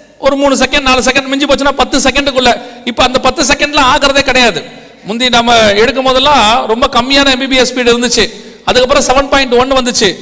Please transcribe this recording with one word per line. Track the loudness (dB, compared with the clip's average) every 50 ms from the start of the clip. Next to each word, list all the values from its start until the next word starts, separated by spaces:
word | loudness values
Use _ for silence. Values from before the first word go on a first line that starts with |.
| -20 -20 -18 _
ஒரு | -2 -2 0
மூணு | 2 2 0 2
செகண்ட், | 0 0 0 -2 -2
நாலு | 0 0 0 0
செகண்ட், | 0 0 -2 -2 -2
மிஞ்சி | -2 -4 -4 0
போச்சுன்னா | 0 0 0 0 -2
பத்து | 0 0 -2 -2 0 0
செகண்டுக்குள்ள. | 0 0 0 0 -2 -2 -2 0 0 2 0 0 -4 -12 -18 -12 -10
இப்ப | -8 -4 -2 -2
அந்த | 0 0 0
பத்து | 0 0 -2 0 -2
செகண்ட்லாம் | -2 0 -2 -2 -2 0 0 2 2 2
ஆகிறதே | 2 0 0 0 0
கிடையாது. | 0 0 0 2 2 0 0 -2 -8 -10 -16 -20 -20 -20 -20 -20 -12
முந்தி | -10 -6 -4 -2 0
நம்ம | 0 2 2 2 2
எடுக்கும் | 2 2 2 2 2 2 2 0 0 -2
போதெல்லாம் | 0 0 2 2 2 2 4 4 2 2 0 0
ரொம்ப | -2 -2 0 0
கம்மியான | 0 0 -2 -2 0 0 2 2 2
எம் | 0 0
பி | -2
பி | 0 0
எஸ் | 0 0 0 -2
ஸ்பீடு | -2 0 0 0
இருந்துச்சு, | 0 0 -2 0 0 -2 -2 -4 -12 -18 -20 -20 -10 -6
அதுக்கப்புறம் | -2 0 0 2 2 2 0 2
செவன் | 2 2 2 2 2
பாயிண்ட் | 0 0 0 2 2
ஒன் | 0 0 2 0
வந்துச்சு, | 0 0 -2 -2 0 0 0 -2 -4